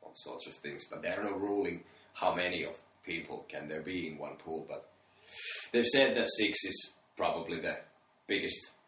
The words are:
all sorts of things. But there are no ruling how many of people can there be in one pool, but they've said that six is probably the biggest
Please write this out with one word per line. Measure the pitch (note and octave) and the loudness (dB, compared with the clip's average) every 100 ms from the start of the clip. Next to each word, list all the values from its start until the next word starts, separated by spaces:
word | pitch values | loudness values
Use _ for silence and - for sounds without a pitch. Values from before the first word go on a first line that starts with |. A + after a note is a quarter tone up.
all | - | -18
sorts | - - - - | -12 -10 -8 -10
of | |
things. | - D2 C#2+ - | -10 -10 -8 -8
But | - | -6
there | - G2+ | -4 -2
are | |
no | G#2 F#2+ | -2 -2
ruling | G2+ G2+ F2+ E2+ - - - | 0 2 2 -2 -10 -20 -18
how | - F#2 | 0 2
many | F2+ F2+ E2 | 4 2 0
of | D2 - - _ | -4 -6 -16 _
people | - E2 D#2+ - - | -6 -6 -6 -10 -8
can | D2 D2+ | -8 -6
there | D#2 | -6
be | D#2 F2+ D#2+ | -4 -4 -4
in | D2 | -6
one | D2+ D#2+ | -10 -10
pool, | E2 D#2+ - | -6 -6 -6
but | D2 - - _ _ - - - - - | -10 -12 -20 _ _ -14 -8 -4 -4 2
they've | A#2+ A#2+ | 6 8
said | C#3 B2 A#2+ | 8 8 6
that | A2 - | 2 4
six | G#2 - | 4 4
is | F#2+ F#2 - - _ - | 0 0 -4 -10 _ -2
probably | F2 - E2 E2 | 0 0 -2 -2
the | D#2 - - _ _ _ - | -2 -4 -10 _ _ _ -2
biggest | G2 - - - - | 0 0 -2 -6 -14